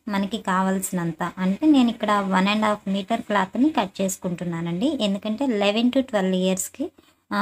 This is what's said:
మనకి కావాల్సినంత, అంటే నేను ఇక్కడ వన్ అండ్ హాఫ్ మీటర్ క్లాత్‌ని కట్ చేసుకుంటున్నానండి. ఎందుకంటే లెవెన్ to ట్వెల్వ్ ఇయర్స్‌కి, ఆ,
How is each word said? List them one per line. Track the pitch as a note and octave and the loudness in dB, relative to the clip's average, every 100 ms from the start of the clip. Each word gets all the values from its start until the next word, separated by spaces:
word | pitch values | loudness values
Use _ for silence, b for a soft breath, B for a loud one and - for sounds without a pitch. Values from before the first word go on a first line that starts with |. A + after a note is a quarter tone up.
| - | -4
మనకి | G3 G3 G#3+ | -2 -2 -4
కావాల్సినంత, | G3 F#3 F#3+ F#3+ F#3+ F3+ E3+ - F3 - | -2 0 0 0 -2 -4 -4 -4 -6 -2
అంటే | F#3 G3 D#4 | -2 2 4
నేను | C#4 A#3 | 6 4
ఇక్కడ | - G#3+ G#3 F#3+ | 2 0 0 2
వన్ | F#3+ G3 | 2 2
అండ్ | G#3+ G#3+ | 2 0
హాఫ్ | G#3 G3 | 0 -2
మీటర్ | G3 F#3+ A3+ | -4 -2 -4
క్లాత్‌ని | - G3+ F#3 A3 D4+ | 0 0 0 2 2
కట్ | C#4 F#3+ - | 2 -2 -2
చేసుకుంటున్నానండి. | F#3+ - F#3 F3 F3 E3 E3+ F3 C4+ C4+ | -4 -4 -6 -6 -6 -4 -4 -2 -2 0
ఎందుకంటే | G#3 G3 G#3+ G#3+ C#4 G#3 | -2 -2 -4 -2 -2 0
లెవెన్ | G3+ G#3+ B3 | 0 2 2
to | C4+ | 2
ట్వెల్వ్ | C4 G#3 F#3+ F#3 | 0 0 0 2
ఇయర్స్‌కి, | F#3 F#3 - - E4 - b b - | 0 0 -4 -8 -10 -12 b b -6
ఆ, | G3+ | -2